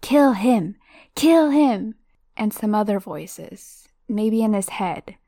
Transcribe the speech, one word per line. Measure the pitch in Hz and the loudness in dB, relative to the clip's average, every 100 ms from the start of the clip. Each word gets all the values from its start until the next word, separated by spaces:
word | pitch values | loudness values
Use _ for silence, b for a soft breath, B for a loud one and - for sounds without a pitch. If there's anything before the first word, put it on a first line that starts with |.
Kill | - 285 277 | 0 4 4
him! | 220 214 240 165 202 b b b - | 2 2 2 0 -8 b b b -2
Kill | 302 330 311 | 4 4 4
him! | 285 294 214 208 220 _ _ _ - | 4 2 0 -6 -12 _ _ _ -6
and | 214 | -6
some | - 214 | -4 -2
other | 214 214 202 | -2 0 -4
voices, | 196 151 165 - 160 - - - _ _ _ | -6 -14 -14 -16 -18 -20 -20 -20 _ _ _
maybe | 208 214 220 | -2 0 0
in | 220 | 0
his | 208 196 | 0 -4
head. | - 190 160 - - | -6 -8 -8 -14 -20